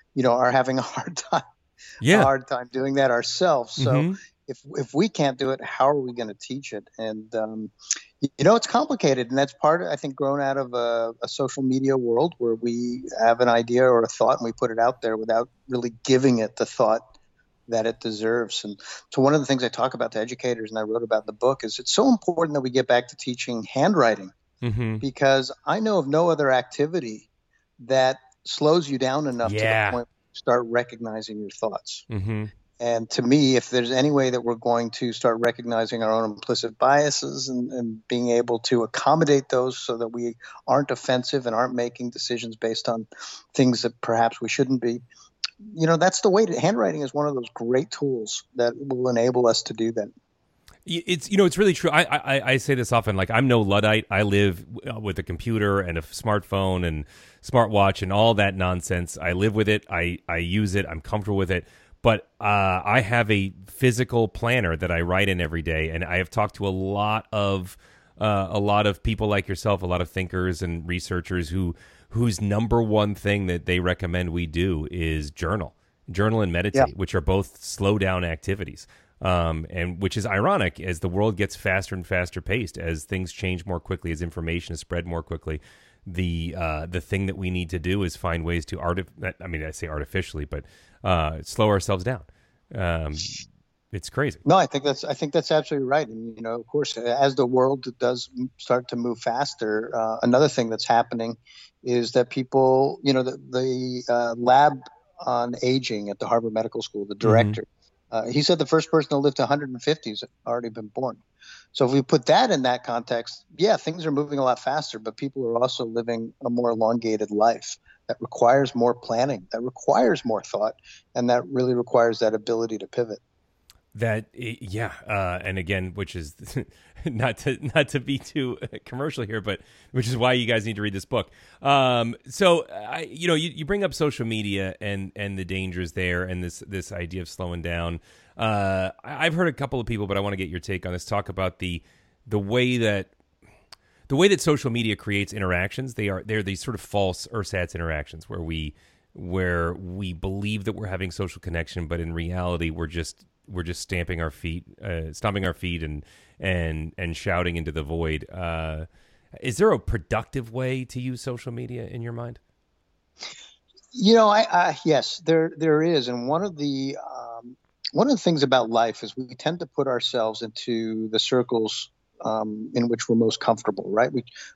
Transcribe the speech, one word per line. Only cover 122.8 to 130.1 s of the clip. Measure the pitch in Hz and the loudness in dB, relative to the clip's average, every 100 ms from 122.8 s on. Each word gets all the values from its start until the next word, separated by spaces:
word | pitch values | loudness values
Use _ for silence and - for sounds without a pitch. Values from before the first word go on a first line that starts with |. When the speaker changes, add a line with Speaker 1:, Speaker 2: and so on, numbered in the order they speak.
| 101 | -6
Speaker 1:
pivot. | - 113 101 _ _ _ _ _ _ _ 107 | -4 -4 -6 _ _ _ _ _ _ _ -4
Speaker 2:
That, | 113 110 - | -2 -2 -6
i-, | - 110 120 | -12 -10 -10
yeah, | 98 104 110 - - | -8 -6 -6 -8 -6
uh, | 101 92 87 | -2 -2 -4
and | 95 95 | -4 -4
again, | 85 95 92 101 | -2 -2 -4 -6
which | 95 87 | -8 -8
is | 76 - - - - _ _ | -12 -14 -10 -8 -8 _ _
<laughs> | - 170 | -10 -6
not | 117 127 107 | -2 -2 -2
to, | 147 127 143 160 | -4 -4 -2 0
not | 143 | 0
to | 143 | -2
be | 135 135 | -4 -6
too | - 151 127 120 - 107 - | -4 -4 -4 -4 -10 -12 -12
commercial | 127 151 - 104 | -8 -6 -6 -6
here, | 110 | -6
but | 101 95 - _ _ | -4 -6 -10 _ _
which | 131 | -2
is | 117 | 0